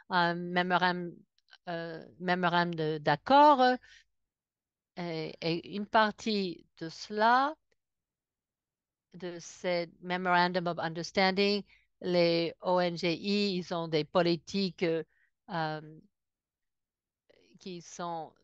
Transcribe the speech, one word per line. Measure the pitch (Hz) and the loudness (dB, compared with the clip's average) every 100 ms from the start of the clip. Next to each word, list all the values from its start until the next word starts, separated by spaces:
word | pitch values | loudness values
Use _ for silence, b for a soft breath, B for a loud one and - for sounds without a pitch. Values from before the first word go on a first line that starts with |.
| - | -2
un | 185 170 | 0 2
memorandum, | 170 175 180 180 175 180 180 175 - _ _ _ _ - | 0 -2 -2 0 2 2 0 -6 -12 _ _ _ _ -10
euh, | 170 165 160 - - | -10 -10 -12 -16 -8
memorandum | 180 180 175 175 175 | -2 0 2 2 0
de-, | 165 156 156 | 0 -2 -2
d'accord, | 147 147 - 277 294 262 254 254 B B _ _ _ _ _ _ _ _ _ - | 0 0 4 8 8 8 4 2 B B _ _ _ _ _ _ _ _ _ -10
et, | 175 160 156 - | -8 -6 -8 -6
et | 165 170 - 196 | -4 -4 -4 -10
une | 208 | 0
partie | 226 214 - 226 208 190 - _ _ | 2 2 0 -4 -2 -4 -8 _ _
de | 165 | -12
cela, | - - 208 226 247 277 - _ _ _ _ _ _ _ _ _ _ _ _ _ _ _ 175 | -12 -10 0 2 4 2 -4 _ _ _ _ _ _ _ _ _ _ _ _ _ _ _ -14
de | 180 170 | -12 -12
ces | - - 185 175 170 - | -14 -8 -2 -2 -2 -8
memorandum | 180 180 185 175 175 180 175 | -6 -4 2 2 2 0 -2
of | 165 | -4
understanding, | 160 165 160 - 190 190 202 202 b b b _ | -6 -6 -4 2 2 2 2 0 b b b _
les | 180 175 170 170 170 - | -2 2 4 2 -2 -4
O | 185 180 | -2 0
N | 180 165 | 0 -2
G | 175 | -2
I, | 160 202 208 202 180 | -2 -2 0 0 -2
ils | 170 | -4
ont | 175 165 | -6 -2
des | 156 | -2
politiques, | 151 185 170 170 - 196 190 - | 0 0 2 0 -4 -4 -4 -2
euh, | 175 165 156 _ _ _ - | -2 -2 -6 _ _ _ -10
euh, | 175 156 156 151 156 - _ _ _ _ _ _ _ _ _ _ _ _ _ _ _ | -6 -6 -6 -12 -20 -20 _ _ _ _ _ _ _ _ _ _ _ _ _ _ _
qui | 196 175 | -12 -12
sont | - - 175 165 151 _ | -14 -10 -8 -8 -10 _